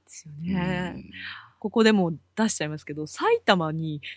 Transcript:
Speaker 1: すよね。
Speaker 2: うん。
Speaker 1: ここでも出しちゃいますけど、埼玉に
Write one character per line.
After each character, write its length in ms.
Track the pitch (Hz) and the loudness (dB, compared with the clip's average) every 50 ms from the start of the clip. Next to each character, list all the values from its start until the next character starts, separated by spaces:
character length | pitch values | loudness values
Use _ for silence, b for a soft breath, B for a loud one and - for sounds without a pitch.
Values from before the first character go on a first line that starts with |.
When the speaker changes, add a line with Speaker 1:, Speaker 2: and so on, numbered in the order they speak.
| _ _ | _ _
Speaker 1:
す 180 | - - - | -20 -20 -18
よ 80 | 160 147 147 | -18 -14 -10
ね。 520 | 165 175 190 185 175 185 185 180 180 175 - | -6 -4 -2 -2 0 0 -2 -2 -4 -4 -6
Speaker 2:
う 40 | 196 | -10
ん。 120 | 190 - B B B B B B B B B _ | -12 -14 B B B B B B B B B _
Speaker 1:
こ 100 | - 208 | -8 -2
こ 140 | - 233 220 | 2 6 6
で 80 | 220 | 6
も 220 | 220 202 180 165 165 - - _ _ | 6 6 4 2 0 -4 -10 _ _
出 120 | - 220 220 | 0 0 0
し 80 | - | 0
ち 60 | - | -2
ゃ 40 | 156 | -4
い 40 | 151 | -4
ま 80 | 151 151 | -6 -8
す 80 | - | -10
け 80 | - 147 | -10 -8
ど、 120 | 151 151 151 | -8 -8 -8
埼 340 | - - 339 427 466 466 | -6 -2 2 2 2 4
玉 320 | - - 202 180 160 156 156 | 4 4 4 4 4 0 -2
に 280 | 160 160 160 151 143 B B B | -2 -4 -4 -4 -6 B B B